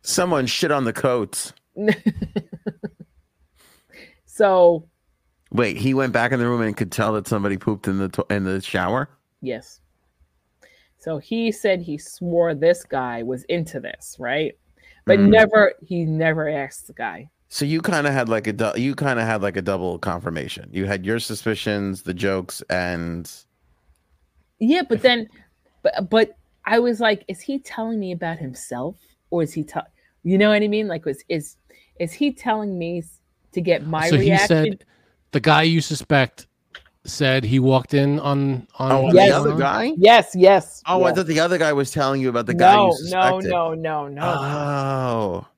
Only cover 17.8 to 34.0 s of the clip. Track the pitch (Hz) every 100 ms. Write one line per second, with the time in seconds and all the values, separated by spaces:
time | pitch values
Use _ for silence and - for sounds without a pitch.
17.8 | - 165 143 135 117 113 107 104 110 110
18.8 | 131 135 143 120 113 107 101 95 92 95
19.8 | 92 85 98 87 87 80 65 - - 90
20.8 | 98 98 92 117 - 107 113 104 110 104
21.8 | 98 95 - 90 98 95 90 - - 90
22.8 | 90 87 85 85 80 - _ _ _ _
23.8 | _ _ _ _ _ _ _ _ 220 349
24.8 | - 220 254 240 226 _ _ _ _ _
25.8 | - - 185 220 220 - _ _ - 233
26.8 | 240 220 226 208 - 180 - 269 - -
27.8 | 226 220 190 175 165 165 135 123 - 123
28.8 | 143 - _ _ _ 175 156 160 151 -
29.8 | - _ _ _ 170 190 208 208 208 214
30.8 | 208 165 156 135 _ 165 147 _ _ _
31.8 | _ - 165 - 294 262 240 214 208 180
32.8 | 170 175 165 _ _ _ _ 190 170 165
33.8 | 151 156